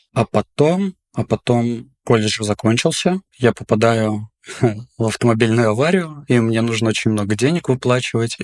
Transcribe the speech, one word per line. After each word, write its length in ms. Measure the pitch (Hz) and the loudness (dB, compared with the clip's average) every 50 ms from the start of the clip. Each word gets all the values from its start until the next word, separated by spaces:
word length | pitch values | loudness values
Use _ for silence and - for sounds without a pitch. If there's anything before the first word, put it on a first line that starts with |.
| _ _ - | _ _ -4
А 120 | 127 110 | -2 -2
потом, 680 | - - - - - _ - 147 156 175 190 202 190 - _ _ _ _ | 0 -2 -2 -2 -2 _ 2 2 2 2 0 -2 -4 -6 _ _ _ _
а 100 | - 113 | -6 -4
потом 680 | - 110 - - - 120 117 117 120 120 117 123 - _ _ _ | -2 -4 -2 0 0 0 0 0 -2 -4 -6 -10 -16 _ _ _
колледж 400 | - 120 110 107 104 - - 110 | 0 2 2 2 0 -2 -2 -2
закончился, 800 | 104 104 - - 117 113 117 - 165 165 - - 180 185 190 - _ _ | -2 -2 0 0 0 0 2 0 0 -2 0 0 0 -2 -2 -6 _ _
я 160 | - 123 117 107 | 0 0 0 0
попадаю 760 | - - - 117 107 117 117 117 113 110 107 107 104 107 - _ _ _ | 0 -2 -2 2 2 4 2 2 2 0 -2 -2 -4 -8 -12 _ _ _
<laughs> 160 | - - - 131 117 104 110 123 - _ | -18 -4 -2 0 0 0 -4 -10 -14 _
в 80 | - 113 | -4 -4
автомобильную 640 | 110 104 - 120 120 113 110 120 110 110 120 117 107 | -4 -2 0 2 2 2 2 2 2 2 2 2 2
аварию, 560 | 107 117 143 165 185 185 170 156 151 143 - | 2 0 0 2 0 0 -2 -4 -10 -12 -2
и 100 | - 127 120 | 0 2 2
мне 220 | 113 113 113 113 | 2 2 0 0
нужно 280 | 113 117 113 110 117 110 | 0 0 -2 0 0 0
очень 220 | 104 - - 113 | -2 0 0 0
много 240 | 110 104 104 98 107 | 0 0 0 -2 0
денег 340 | 101 120 143 175 170 - - | 0 0 0 0 0 0 -2
выплачивать, 680 | 127 127 - 123 123 127 123 - - 117 117 113 - - | -2 0 0 0 0 0 -2 -2 -2 -2 -2 -4 -6 -6